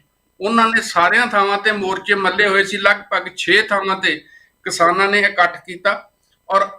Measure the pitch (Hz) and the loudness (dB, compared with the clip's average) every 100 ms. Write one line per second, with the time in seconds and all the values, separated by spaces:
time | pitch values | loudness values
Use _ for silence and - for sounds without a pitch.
0 | _ _ _ - 190 233 226 226 214 170 | _ _ _ -8 -2 2 2 2 0 2
1 | 175 214 247 208 196 202 214 208 185 185 | 2 2 2 0 0 0 -2 -2 -4 -4
2 | 208 202 190 190 208 196 190 196 202 202 | -2 -2 0 0 2 2 0 0 0 0
3 | - 190 180 - - 196 214 202 196 190 | -2 -6 -6 -6 0 2 2 -2 -2 -2
4 | 185 147 - - _ _ 185 170 170 175 | -2 -4 -8 -20 _ _ -8 0 2 2
5 | 196 202 202 185 175 - - 180 202 214 | 0 2 0 2 0 -2 -14 -6 -4 -4
6 | - _ _ _ - 190 196 | -8 _ _ _ -2 0 0